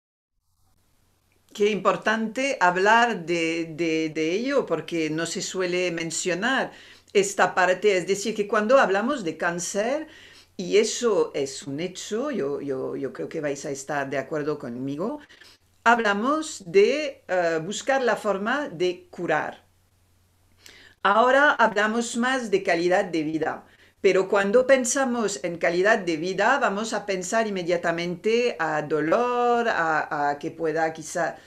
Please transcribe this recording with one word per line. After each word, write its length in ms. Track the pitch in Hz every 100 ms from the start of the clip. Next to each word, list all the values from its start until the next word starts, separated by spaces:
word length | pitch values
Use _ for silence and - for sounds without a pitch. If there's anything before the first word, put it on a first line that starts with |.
| _ _ _ _ _ _ _ _ _ _ _ _ _ _ _
Qué 160 | - 208
importante 880 | 202 202 180 - 220 220 220 269 -
hablar 640 | 180 180 202 226 240 202 160
de, 480 | 170 165 165 165
de, 340 | 156 170 160 160
de 240 | 156 160
ello, 320 | 185 247 277
porque 460 | - 160 151 170 156
no 160 | 156 165
se 160 | 196
suele 480 | - 185 185 175 180
mencionar 800 | 170 165 156 180 175 226 262 185 - - - _
esta 400 | 208 190 - 196
parte, 440 | 190 185 185 208 185
es 80 | 170
decir, 280 | 196 226
que 140 | 208 202
cuando 300 | 214 214 269
hablamos 440 | 208 196 226 285
de 140 | 170 156
cáncer, 720 | 180 170 175 196 220 285 311 - - - _ -
y 220 | 175 190
eso 520 | 226 - 240 190 156
es 320 | - 135 - -
un 120 | 139
hecho, 520 | 180 180 - 214 285
yo, 320 | 226 139 143
yo, 340 | 143 131 131 135
yo 160 | 131
creo 160 | 120 151
que 140 | 165
vais 240 | 147 143 156
a 40 |
estar 380 | 139 - 147 135
de 80 | 135
acuerdo 420 | 131 156 147 143
conmigo, 600 | 139 120 135 143 202 294 - - - _ _ _
hablamos 800 | - 233 214 202 240 311 311 -
de, 580 | 180 180 214 277 302 - -
eh, 320 | 180 170 165
buscar 380 | 160 208 - 269
la 160 | 247 202
forma 540 | 214 190 208 269 294
de 380 | 156 180 180 -
curar. 520 | - 170 151 - - _ _ _ _ _ _ _ _ _ _ - - - _
Ahora 480 | 190 208 247 269 294
hablamos 640 | - 226 202 214 226 233 240
más 340 | 247 254 233
de 120 | 190
calidad 420 | 190 170 175 185
de 200 | 196 165
vida, 420 | 151 160 143 127 - _ _ _
pero 280 | - 196 190
cuando 380 | 202 196 233 254
pensamos 800 | 269 247 277 262 240 208 -
en 140 | 180 170
calidad 380 | 180 170 196 226
de 180 | 175 160
vida, 420 | 175 180 208 277
vamos 340 | 233 196 226
a 140 | 214 202
pensar 400 | 190 180 226 220
inmediatamente 1080 | 196 170 175 175 165 175 175 214 226 240 -
a 240 | 160 151
dolor, 840 | 151 156 151 196 247 240 240 240 233
a, 640 | - 165 156 - 151 143
a 80 | 147
que 100 | 160
pueda 420 | 156 160 156 160
quizá, 440 | 160 156 180 160 -